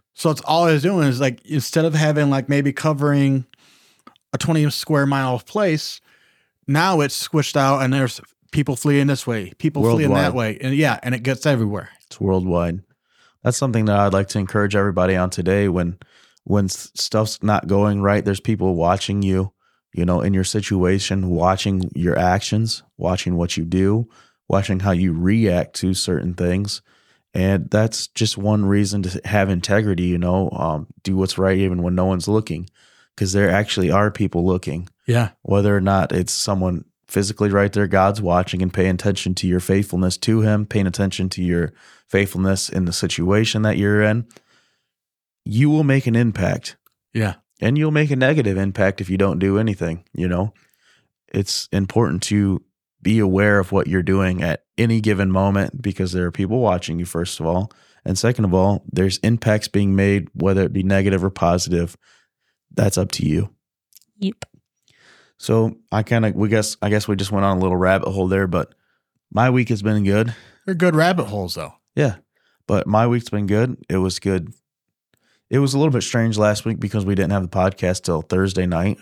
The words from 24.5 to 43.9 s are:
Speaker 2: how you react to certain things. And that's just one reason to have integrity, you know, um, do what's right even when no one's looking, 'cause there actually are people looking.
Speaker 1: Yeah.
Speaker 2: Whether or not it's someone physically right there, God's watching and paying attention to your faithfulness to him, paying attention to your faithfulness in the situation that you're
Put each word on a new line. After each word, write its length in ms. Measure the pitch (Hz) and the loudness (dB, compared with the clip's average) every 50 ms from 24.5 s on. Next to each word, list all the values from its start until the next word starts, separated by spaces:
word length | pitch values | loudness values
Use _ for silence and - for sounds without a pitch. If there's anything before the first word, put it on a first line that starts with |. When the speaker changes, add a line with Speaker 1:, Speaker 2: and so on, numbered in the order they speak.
| - 98 98 - 98 92 | 0 0 0 0 -2 0
Speaker 2:
how 100 | 95 101 | 0 2
you 200 | 92 87 95 90 | 2 2 2 0
react 640 | 80 80 87 92 107 113 113 98 87 90 - - - | 0 0 0 2 2 2 2 2 2 0 -2 -2 -6
to 180 | - - 92 92 | -4 -2 -2 -2
certain 400 | - - - 90 71 - 87 90 | -2 -2 -2 -2 -2 -2 -4 -4
things. 480 | - 90 87 90 95 101 101 - - _ _ _ _ _ _ _ _ _ _ | -2 -2 0 0 -2 -2 -4 -8 -10 _ _ _ _ _ _ _ _ _ _
And 380 | - - 92 95 98 92 - - | -4 0 0 2 2 0 0 0
that's 380 | - 107 110 113 - - - - | 0 2 2 2 -2 -6 -10 -8
just 280 | - - 110 107 - | -4 -2 -2 -2 -2
one 280 | 107 98 107 107 104 101 | -2 0 0 2 2 2
reason 360 | 98 101 101 104 98 101 101 90 | 2 2 2 0 0 -2 -4 -4
to 160 | 92 90 - - | -4 -6 -6 -6
have 240 | - 104 104 98 98 | -2 0 2 2 2
integrity, 560 | 95 87 - - 98 107 107 104 95 85 90 | 0 -2 -2 0 0 0 2 0 0 0 0
you 140 | 90 90 87 | 0 0 0
know, 320 | 87 90 90 95 95 - | 0 0 0 0 0 -2
um, 360 | - - - 82 78 78 78 - - _ | -4 -4 -4 -2 -4 -4 -8 -12 -18 _
do 140 | - 95 95 | -6 -4 -2
what's 220 | 95 95 92 - - | 0 0 -2 0 0
right 180 | 95 95 95 95 | 0 2 2 2
even 240 | 98 92 90 90 | 0 0 0 -2
when 120 | 87 90 90 | -2 0 0
no 100 | 92 92 | 0 0
one's 240 | 95 95 87 80 101 | 0 0 -2 0 0
looking, 400 | 104 110 107 - 80 82 90 - _ _ _ _ _ _ _ _ - | 0 0 0 -2 -8 -8 -10 -12 _ _ _ _ _ _ _ _ -6
'cause 160 | - 104 92 | -4 -4 0
there 180 | 95 101 104 87 | 2 2 2 4
actually 400 | 90 101 107 - - 104 90 80 | 2 2 0 0 -2 -2 0 2
are 200 | 82 98 104 107 | 2 2 2 2
people 340 | 104 - 104 90 - 87 87 | 0 -2 -2 -2 0 0 0
looking. 420 | 92 90 90 - 76 69 85 87 - _ _ - | 0 0 -2 -2 -6 -8 -8 -10 -12 _ _ -4
Speaker 1:
Yeah. 240 | - 117 120 117 98 _ _ | 0 0 0 0 -2 _ _
Speaker 2:
Whether 320 | - - 98 101 101 104 101 | -4 0 2 2 4 4 2
or 60 | 101 | 2
not 320 | 92 98 98 95 - - | 2 2 2 2 2 0
it's 200 | - 90 90 - | 0 -2 -2 -2
someone 520 | - - - - 101 92 92 90 90 - - _ _ _ _ - | -4 -4 -4 -2 -2 0 0 -2 -2 -4 -8 _ _ _ _ -6
physically 400 | - 104 98 101 110 - 104 104 | -4 -2 -2 -2 -2 -2 0 2
right 240 | 98 101 101 101 | 2 2 2 2
there, 140 | - 104 101 87 | 2 0 0 2
God's 320 | 95 95 95 98 101 107 | 4 4 4 4 2 0
watching 420 | 104 87 87 90 92 - - 90 | 0 0 2 2 0 0 -2 -2
and 100 | 92 90 | -2 -2
paying 220 | - - 92 95 90 | 0 0 0 0 0
attention 400 | 87 - 104 95 - - 92 92 | 0 0 -2 -2 -2 -2 -4 -4
to 100 | - - 92 | -2 -2 0
your 100 | 90 90 | 0 0
faithfulness 560 | - - 95 98 101 - - 90 92 92 - - | 0 0 0 0 0 -2 -2 -2 0 -2 -2 -2
to 240 | - - 110 113 | -2 0 2 2
him, 240 | 107 107 107 107 104 | 2 2 2 0 -2
paying 200 | - - 104 98 | -2 -2 -2 0
attention 420 | 92 87 - 98 95 - - 92 92 | 0 0 -2 -2 -2 -2 -2 -4 -4
to 120 | - - | -4 -4
your 300 | 90 87 87 85 85 76 - _ - - - _ _ - | -2 0 0 0 0 -2 -6 _ -20 -20 -20 _ _ -2
faithfulness 600 | - 98 101 95 - 87 95 95 95 95 - - | 0 0 0 0 -2 -2 0 0 0 -2 -4 -4
in 160 | - 95 92 | -4 -2 -2
the 80 | 87 | -2
situation 720 | 87 - - 85 - - 85 90 101 107 113 110 - 107 | -2 -2 -4 -4 -2 -2 0 2 2 2 2 0 -2 -2
that 140 | 110 107 92 85 | 0 0 0 0
you're 220 | 101 101 | 0 0